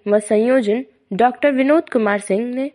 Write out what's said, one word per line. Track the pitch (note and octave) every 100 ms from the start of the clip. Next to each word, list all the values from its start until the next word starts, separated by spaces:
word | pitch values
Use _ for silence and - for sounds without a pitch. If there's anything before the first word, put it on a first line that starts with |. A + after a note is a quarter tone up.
| G#3
व | G#3
संयोजन | G#3+ G#3+ A#3 C4 G#3 A3+ C4 _ -
डॉक्टर | F#3+ A#3+ B3 D4
विनोद | C4 C4+ D#4 D#4+
कुमार | B3 G#3+ G3+
सिंह | - G3 A#3+ B3
ने | C#4